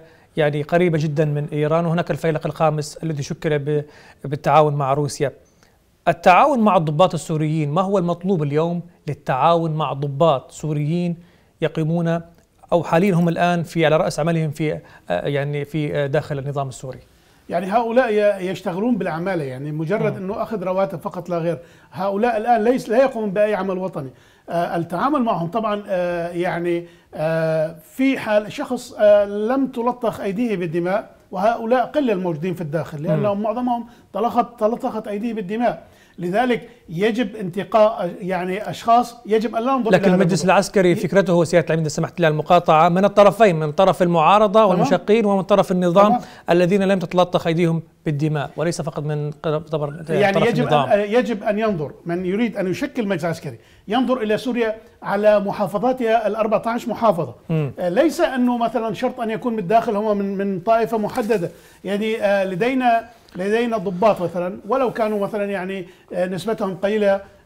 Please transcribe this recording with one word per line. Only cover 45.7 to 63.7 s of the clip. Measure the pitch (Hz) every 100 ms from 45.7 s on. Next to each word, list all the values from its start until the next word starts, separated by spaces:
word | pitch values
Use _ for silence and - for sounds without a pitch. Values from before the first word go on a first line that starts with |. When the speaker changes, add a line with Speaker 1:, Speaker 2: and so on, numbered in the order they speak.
Speaker 1:
النظام | 180 180 175 208
Speaker 2:
تمام. | 247 - - -
Speaker 1:
الذين | 175 175 196
لم | 190 190
تتلطخ | 165 180 180 175 175
أيديهم | 165 170 165 - _ 165
بالدماء، | 143 151 151 131 -
وليس | 165 170
فقط | 156 160
من | 151 151 147
قر-، | 147 165 151
طبر-، | 160 156 147 156 160
Speaker 2:
يعني | 160 202 165
Speaker 1:
طرف | 226
Speaker 2:
يجب | 233
Speaker 1:
النظام. | 247 151 135
Speaker 2:
أن، | 208
يجب | 208 233 240 214
أن | 220 208
ينظر | 220 180 135 - 170
من | 175 180
يريد | 196 240 202
أن | 185
يشكل | 175 294 - 202
مجلس | 185 135
عسكري | 127 151 113 _ _ -
ينظر | 233 240 254
إلى | 214 208
سوريا | 254 240 226 214 - _
على | 170 202 214 208
محافظاتها | 202 202 190 202 247 254 226 226 214
الأربعة | 220 220 208 226
عشر | 240 240
محافظة. | 202 226 175 135 - -
Speaker 1:
مم. | 160 139 -
Speaker 2:
آه، | 180
ليس | 185 320 -
أنه | 320 254 247 240
مثلًا | 233 254 226
شرط | 196 254 -
أن | 220
يكون | 220 247
من | 220
الداخل | 175 226 233 202
هم | 220 202
من، | 196 196
من | 202 190
طائفة | 202 226 226 226
محددة. | 208 - 214 214 165 - - -
يعني، | 185 202 220 220
آه، | 208 196 190
لدينا، | 185 240 262 247 226 226 - _ -
لدينا | 196 220 240